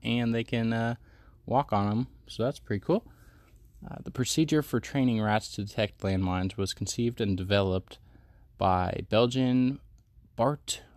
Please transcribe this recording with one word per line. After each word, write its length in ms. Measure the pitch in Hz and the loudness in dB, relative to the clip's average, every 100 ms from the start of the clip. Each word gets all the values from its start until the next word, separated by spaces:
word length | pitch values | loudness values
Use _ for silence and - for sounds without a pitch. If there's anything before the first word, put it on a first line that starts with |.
and 320 | 117 120 117 117 | -4 0 0 -2
they 80 | |
can, 300 | 113 120 113 | -2 -2 0
uh, 220 | 113 117 117 - - - - - | 0 -2 -4 -10 -20 -20 -16 -2
walk 260 | 120 143 | -2 0
on 180 | 101 104 | 0 0
'em. 180 | 107 131 - - | 0 -2 -8 -14
So 160 | - | -4
that's 160 | 120 - | -4 -4
pretty 240 | - 104 | -6 -4
cool. 260 | - 190 - - - - - - - - - | 0 0 -2 -16 -20 -20 -20 -20 -20 -20 -16
Uh, 140 | - | -14
the 80 | - | -8
procedure 500 | - 123 - 160 151 | -4 -2 0 2 2
for 200 | 143 120 | 2 -2
training 400 | - 139 127 113 | -2 0 2 2
rats 260 | 107 107 - | 2 0 0
to 100 | - | -8
detect 380 | 101 - 107 - | -6 -2 -2 -2
landmines 560 | 98 95 92 92 92 - | -2 0 2 0 -2 -2
was 160 | 98 | -6
conceived 480 | - 104 - 120 120 | -4 -6 -2 -2 0
and 160 | 107 92 | -2 0
developed 640 | 92 101 95 92 - - - - - - - - | 2 2 4 0 -4 -14 -20 -20 -20 -20 -16 -2
by 480 | 95 92 92 - - | 2 2 0 -4 0
Belgian 720 | 107 120 127 127 127 127 139 - - _ - - - | 2 4 2 2 2 2 -2 -10 -20 _ -20 -12 -2
Bart 460 | 120 147 - - - | 0 -2 -6 -12 -14